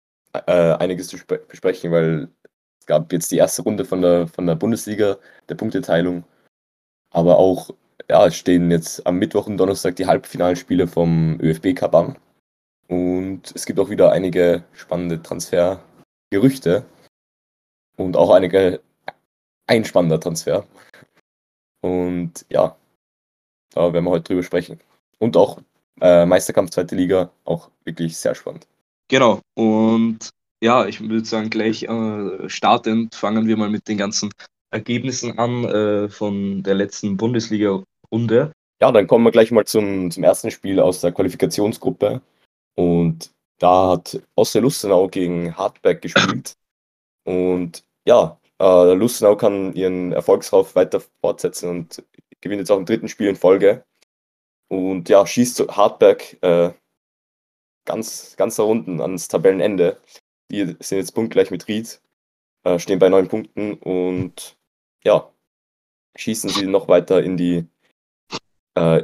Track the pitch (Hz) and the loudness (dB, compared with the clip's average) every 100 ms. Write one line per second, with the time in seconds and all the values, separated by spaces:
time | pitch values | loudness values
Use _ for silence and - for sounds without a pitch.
0 | _ _ _ - - 87 85 80 90 90 | _ _ _ -10 0 2 2 2 -2 -4
1 | 92 90 - - - - 92 90 87 85 | -10 -14 -8 -8 -8 -6 -4 -4 -2 0
2 | 80 80 69 _ _ _ _ _ - 78 | 2 0 -6 _ _ _ _ _ -2 -2
3 | 82 87 - 85 - - 107 104 98 92 | 0 -6 -2 0 0 0 -4 -4 -4 0
4 | 90 87 85 - 87 80 104 113 - 104 | 2 2 0 -4 -4 -2 -2 -4 -4 -2
5 | 104 98 _ _ - 82 110 98 85 85 | 0 -2 _ _ -14 -8 -6 -4 0 0
6 | 90 90 82 _ _ _ _ _ _ _ | 0 -4 -10 _ _ _ _ _ _ _
7 | _ 85 87 85 95 92 - - _ _ | _ 0 4 6 4 2 -6 -20 _ _
8 | - - 101 85 - 90 87 85 82 - | 0 4 4 2 2 2 4 0 -2 -8
9 | - 90 104 101 107 101 95 98 92 87 | -4 -2 -2 -2 -4 -2 -2 0 -4 -4
10 | 92 85 - - 87 87 - 90 87 85 | -2 -2 -2 -4 -2 -2 -2 -2 -2 0
11 | 85 82 80 78 80 80 95 90 87 82 | 0 2 0 0 -2 -2 -2 -2 0 0
12 | 85 - _ _ _ _ _ _ - 90 | 0 -6 _ _ _ _ _ _ -8 -4
13 | 90 92 95 95 - - - - 98 101 | -2 -4 -6 -10 -14 -14 -8 -4 -4 4
14 | 90 82 92 87 87 85 - - - 87 | 4 4 0 2 2 2 -2 -20 -8 -6
15 | 87 85 - 87 - 90 90 95 - _ | -4 -6 -8 -12 -4 0 0 -2 -10 _
16 | _ _ - 98 127 135 82 95 123 _ | _ _ -6 2 2 0 -2 -2 -4 _
17 | _ _ _ _ _ _ _ _ _ - | _ _ _ _ _ _ _ _ _ -10
18 | 95 85 87 95 90 95 92 95 _ _ | -4 2 6 4 4 2 2 0 _ _
19 | - - _ _ _ _ - 117 104 95 | -20 -20 _ _ _ _ -2 0 2 0
20 | 87 78 87 82 - 95 - _ _ - | 2 0 -2 -8 -4 -4 -4 _ _ -20
21 | _ _ _ _ _ _ _ _ 92 90 | _ _ _ _ _ _ _ _ -4 -2
22 | 90 90 87 - - - - - _ _ | -2 -4 -8 -10 -6 0 0 -2 _ _
23 | _ _ _ _ _ _ _ - 85 85 | _ _ _ _ _ _ _ -2 0 0
24 | 87 87 82 92 87 87 87 - _ _ | 0 -2 -2 -6 -4 -6 -6 -14 _ _
25 | _ - 120 82 101 - _ _ _ - | _ -6 -2 2 2 0 _ _ _ 0
26 | 90 87 87 92 - - 92 - 87 - | 4 6 6 2 2 -2 -2 -4 -6 -2
27 | 90 95 87 _ - 82 - _ - 82 | 0 0 -2 _ -8 -8 -8 _ -14 -8
28 | 82 82 - - - - _ _ _ _ | -8 -4 -6 -6 -10 -16 _ _ _ _
29 | - 131 123 107 - - 110 110 110 113 | -2 2 4 2 -4 -2 0 2 2 2
30 | 113 110 - _ _ - 113 123 98 107 | 0 -4 -12 _ _ -4 2 2 0 -6
31 | 110 110 110 113 107 110 110 110 - 113 | -6 -4 -4 -4 -4 -4 -2 -4 -6 -6
32 | 110 107 98 95 95 - 101 117 - 113 | -4 -6 -8 -8 -12 -4 2 2 2 -2
33 | 113 - 101 110 110 110 104 104 - 107 | -4 -6 -4 -2 0 0 -2 -4 -4 -4
34 | 101 - 104 - - _ _ 107 101 120 | -4 -6 -8 -12 -20 _ _ -10 -6 -6
35 | 135 123 120 107 120 123 120 104 107 104 | -4 -8 -8 -4 -4 -2 -2 -2 0 -2
36 | 104 101 104 101 98 98 95 98 101 - | -4 -6 -6 -4 -6 -6 -2 -2 -2 -4
37 | 107 98 113 120 110 107 104 95 - _ | -6 -4 -2 -2 -4 -2 -2 -2 -6 _
38 | - 110 117 113 151 - _ - 131 117 | -8 -4 0 0 0 -6 _ 0 4 4
39 | 92 117 117 113 113 117 - 110 104 98 | 4 4 4 4 4 4 2 0 0 -2
40 | 90 90 80 - 113 - 98 98 90 90 | -4 0 2 2 -2 -8 -2 2 2 2
41 | 87 - 95 - 90 - 104 110 95 90 | -4 -2 -4 -2 -4 0 -2 -2 -6 -2
42 | 104 123 _ _ _ _ _ - 87 85 | -2 -4 _ _ _ _ _ -2 0 2
43 | 85 82 - _ _ - 90 90 92 87 | 0 -2 -10 _ _ 0 4 4 4 2
44 | - - - - 113 110 123 - 104 92 | -2 -14 -6 0 0 2 0 -2 0 2
45 | 95 98 87 87 87 82 98 _ 101 85 | 2 -2 -4 -4 -6 -6 -8 _ -2 -2
46 | 87 - 95 127 - - _ _ _ _ | -2 -2 -2 -4 -10 -20 _ _ _ _
47 | _ _ - 92 90 90 87 - _ _ | _ _ -6 -2 0 -2 -4 -12 _ _
48 | - 113 82 - _ - 95 90 90 92 | 2 2 2 -4 _ 0 4 6 6 4
49 | 117 - 107 104 113 101 95 85 92 92 | 0 0 2 2 2 -2 -6 -4 -4 -4
50 | 90 85 - 98 - 98 - - 92 95 | -4 -4 0 0 2 0 2 0 0 -2
51 | - _ 92 - 90 - 90 87 85 - | -8 _ -4 -4 -6 -8 -10 -10 -10 -18
52 | - _ _ _ 92 101 95 98 87 113 | -20 _ _ _ -8 -6 -2 -2 0 -4
53 | 110 - 107 98 90 95 98 123 _ _ | -4 -4 -4 0 2 4 4 0 _ _
54 | _ _ _ _ _ _ - 95 92 95 | _ _ _ _ _ _ -10 -6 -4 -4
55 | 85 101 98 - 123 - 113 - 107 - | 2 4 4 2 -2 0 -4 2 0 4
56 | 101 101 - - 90 85 87 - _ _ | 4 4 -2 -4 0 2 2 -2 _ _
57 | _ _ _ _ _ _ _ _ - 98 | _ _ _ _ _ _ _ _ -10 -8
58 | 113 - - - 101 110 107 113 - 82 | -8 -14 -14 -4 -4 0 0 0 -2 -6
59 | 65 92 - 110 87 95 107 98 87 - | -6 -8 -6 0 2 2 0 2 0 0
60 | _ - _ _ - 104 92 82 - 98 | _ -20 _ _ -12 -6 -6 -6 -6 -6
61 | 90 - 113 104 95 90 - 107 113 - | -4 -4 -2 0 0 -2 -6 -8 -8 -16
62 | _ _ _ _ _ _ - 87 - 92 | _ _ _ _ _ _ -2 -2 0 2
63 | 95 95 92 110 - - 104 - - 92 | 4 4 2 -4 -8 -8 -8 -8 -6 -4
64 | 92 90 92 - - _ _ _ _ _ | -2 -4 -8 -12 -20 _ _ _ _ _
65 | - 104 - _ _ _ _ _ _ _ | 0 0 0 _ _ _ _ _ _ _
66 | _ - - 110 101 92 95 95 - 90 | _ -12 -8 -6 -4 -4 0 -2 4 2
67 | 87 92 85 90 87 87 82 _ _ _ | 4 0 0 -2 0 -2 -4 _ _ _
68 | _ _ - - _ _ _ - 82 82 | _ _ -16 -16 _ _ _ -2 2 2